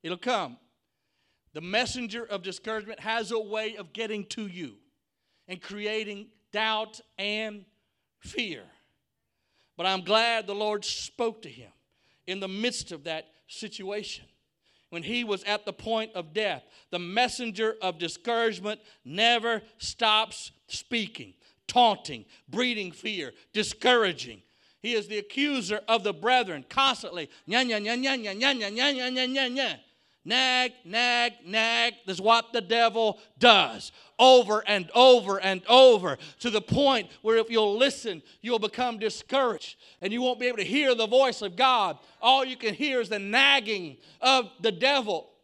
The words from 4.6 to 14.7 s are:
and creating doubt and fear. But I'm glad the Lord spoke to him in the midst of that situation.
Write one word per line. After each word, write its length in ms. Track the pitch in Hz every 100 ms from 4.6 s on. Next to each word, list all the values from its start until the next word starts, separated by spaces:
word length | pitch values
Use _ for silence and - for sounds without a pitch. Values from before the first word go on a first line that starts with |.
| 147 101 _ _ _ _ _ _ _
and 120 | 185
creating 680 | - 202 208 220 208 202 214 _ _
doubt 480 | 208 220 214 220 - _ -
and 480 | 202 214 220 208 190 _ _ _ _ _
fear. 440 | - - 220 143 90 _ _ _ _ _ _ _ _ _ _ -
But 100 | 180
I'm 200 | 190 175
glad 420 | 214 233 226 196
the 80 | 202
Lord 300 | 214 208 202
spoke 560 | - - - 233 226
to 80 | 165
him 240 | 113 107 _ _ _ _ _ -
in 140 | 190
the 80 | 190
midst 460 | 190 233 247 -
of 100 | 165
that 220 | 147 160 - _ _
situation. 760 | - 220 - 190 208 208 - - _ _ _ _